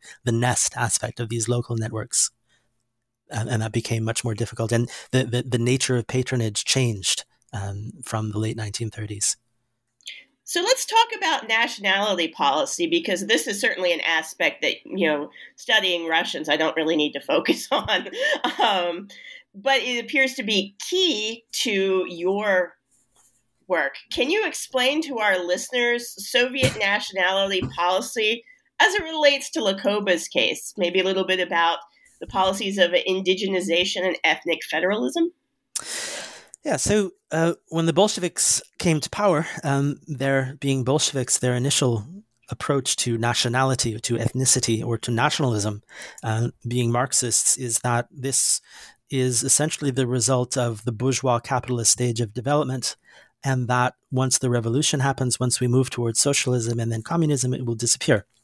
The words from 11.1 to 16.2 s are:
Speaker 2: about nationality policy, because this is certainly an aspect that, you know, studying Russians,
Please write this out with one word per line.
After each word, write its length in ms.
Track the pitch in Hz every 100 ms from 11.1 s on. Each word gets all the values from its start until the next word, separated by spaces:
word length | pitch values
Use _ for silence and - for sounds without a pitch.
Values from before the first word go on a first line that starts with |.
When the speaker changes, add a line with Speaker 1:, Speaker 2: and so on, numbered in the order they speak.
| 453
Speaker 2:
about 300 | 370 311 220
nationality 800 | 226 240 226 202 196 208 185 160
policy, 600 | - 143 143 135 - 170
because 360 | 170 165 180
this 220 | 202 226 -
is 140 | 202
certainly 320 | 226 - 180
an 80 | 165
aspect 640 | - 160 160 - 165 -
that, 220 | 151 -
you 220 | - 190 165
know, 240 | 147 151 - -
studying 540 | - - 220 185 175 165
Russians, 400 | 160